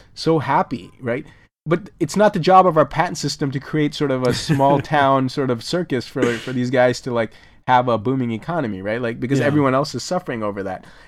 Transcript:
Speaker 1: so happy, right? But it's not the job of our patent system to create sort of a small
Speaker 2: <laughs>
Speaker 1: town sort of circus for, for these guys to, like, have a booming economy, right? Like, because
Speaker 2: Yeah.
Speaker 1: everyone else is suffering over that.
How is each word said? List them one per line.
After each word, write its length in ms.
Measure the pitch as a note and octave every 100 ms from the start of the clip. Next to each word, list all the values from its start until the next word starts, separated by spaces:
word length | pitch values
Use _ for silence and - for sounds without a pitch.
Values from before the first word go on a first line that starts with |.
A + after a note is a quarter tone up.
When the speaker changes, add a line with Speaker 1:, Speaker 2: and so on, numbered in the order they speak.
| -
Speaker 1:
so 260 | - - D#3+
happy, 520 | B2+ D3 F#3+ B2 F2+ -
right? 260 | B2+ B2 - - _ _ -
But 240 | D#3+ - -
it's 160 | D3+ -
not 180 | G#3+
the 60 | G#3
job 260 | D#3 F#3 F#3
of 120 | D#3+
our 80 | D3
patent 320 | - F3 E3
system 340 | D3 - D3
to 80 | C3+
create 340 | - D#3 D3
sort 160 | D3+ D3
of 120 | C3
a 100 | B2+
small 460 | A#2 - C#3+ C#3 C#3
Speaker 2:
<laughs> 160 | C#3 D3+
Speaker 1:
town 300 | C#3 C3+ C3
sort 220 | - C3
of 140 | A#2+
circus 440 | - F3 F3 C3 -
for, 160 | C#3 A#2+ A#2
for 140 | B2
these 160 | B2+ B2
guys 300 | B2+ B2 B2
to, 100 | -
like, 200 | A#2 A2+ - - - -
have 200 | B2+ B2+
a 80 | A2+
booming 340 | G#2+ C3+ A#2+
economy, 500 | A2+ - E3 B2 F#2+
right? 200 | G2 A2+
Like, 180 | A#2+ A#2
because 200 | B2+ C#3
Speaker 2:
Yeah. 60 | C#3+
Speaker 1:
everyone 280 | D3 C#3 C3
else 180 | D3
is 80 | B2+
suffering 400 | - F#3 - B2
over 200 | G#2+ G2+
that. 220 | F#2+ F#2 - -